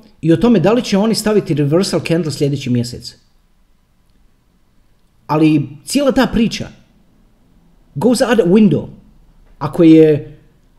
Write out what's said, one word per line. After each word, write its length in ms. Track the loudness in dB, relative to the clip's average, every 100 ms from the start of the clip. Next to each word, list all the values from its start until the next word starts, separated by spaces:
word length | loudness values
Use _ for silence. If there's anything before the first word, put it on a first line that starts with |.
| -20 _
i 120 | -2
o 40 | 2
tome 220 | 2 2
da 140 | 2
li 80 | 0
će 160 | 0 -2
oni 180 | 0 -2
staviti 380 | -2 -2 -2
reversal 460 | -2 0 -2 -2 -4
candle 320 | -2 -4 -4
sljedeći 380 | -4 -4 -4 -4
mjesec. 460 | -4 -4 -10 -18 -20 _ _ _ _ _ _ _ _ _ _ _ _ _ _ _ _ _ _ _ _ -8
Ali 420 | 0 2 0 -2 -12 -6
cijela 260 | -2 0
ta 160 | 0 -2
priča 340 | -2 -4 -4 -14 -18 _ _ _ _ _ _ _ _ _ _ _ -4
goes 260 | -2 0
out 180 | 2 2
the 100 | 4
window 380 | 4 4 2 -4 -16 -20 _ _ _ _ _
ako 260 | -8 2
je, 540 | 6 6 6 2 -6 -20 _ _ _